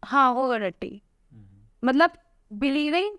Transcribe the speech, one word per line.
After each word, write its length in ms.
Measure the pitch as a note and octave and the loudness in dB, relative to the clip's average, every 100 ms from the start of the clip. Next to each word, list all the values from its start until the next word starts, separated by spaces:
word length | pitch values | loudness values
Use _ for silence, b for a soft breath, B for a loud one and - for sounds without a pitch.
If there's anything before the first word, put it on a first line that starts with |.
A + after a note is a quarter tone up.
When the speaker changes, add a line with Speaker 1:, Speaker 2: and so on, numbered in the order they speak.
Speaker 1:
"हाँ, 300 | - C#4 C4 | -2 2 2
होगा 240 | B3 C4 A3+ | 2 -2 -2
टट्टी।" 440 | G3 - - G3+ _ _ _ | -4 -6 -12 -12 _ _ _
Speaker 2:
हम्म। 560 | - - - - - B3 | -20 -20 -20 -20 -4 0
Speaker 1:
मतलब 220 | C4+ E4+ - _ _ _ | 4 2 0 _ _ _
बिलीविंग 640 | G#3 C4+ C#4+ D4 E4+ G#4 | -4 -2 0 0 0 -2